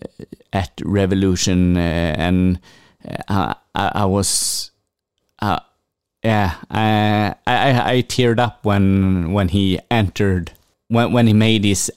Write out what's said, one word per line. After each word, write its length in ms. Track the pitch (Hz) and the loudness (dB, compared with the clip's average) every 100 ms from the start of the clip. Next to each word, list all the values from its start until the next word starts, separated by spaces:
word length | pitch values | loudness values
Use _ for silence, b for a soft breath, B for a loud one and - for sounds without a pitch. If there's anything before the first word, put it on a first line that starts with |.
| 50 - - - _ | -16 -18 -20 -20 _
at 280 | 98 87 - | -6 -6 -8
Revolution, 920 | 80 101 95 98 98 90 - 90 90 87 | -4 0 0 2 0 0 0 2 2 2
uh, 380 | 85 82 85 78 | 0 -2 -2 -2
and, 440 | 85 92 92 90 B B B B | 0 2 0 -2 B B B B
uh, 120 | - - - | -14 -12 -6
I, 260 | 98 64 - _ | -4 -4 -6 _
I, 280 | - 95 - | -6 -4 -2
I 20 | |
was, 680 | 98 98 95 - - - - _ _ _ _ _ _ _ | 0 0 0 -2 -4 -6 -10 _ _ _ _ _ _ _
uh, 160 | 104 82 - _ _ _ _ _ | -4 -4 -8 _ _ _ _ _
yeah, 320 | 113 107 98 80 - | -2 0 0 -4 -8
I, 640 | 104 110 107 107 104 104 - | -2 0 2 2 0 -2 -4
I, 260 | - 120 131 | -2 0 2
I, 180 | 123 101 | 2 0
I 80 | 127 | 0
teared 360 | 117 - 123 113 | -2 0 2 2
up 260 | 120 - | 0 -2
when, 680 | 107 101 98 98 95 92 82 | -2 2 2 2 2 0 0
when 160 | 101 90 | -2 0
he 320 | 101 98 90 - | 0 0 -2 -2
entered, 640 | 117 98 - 101 92 82 - _ _ - | -2 0 0 0 0 -4 -12 _ _ -2
when, 240 | 117 117 | 0 2
when 160 | 120 117 | 4 4
he 60 | |
made 320 | 107 110 110 | 4 4 2
his 260 | 101 95 - | 2 0 -2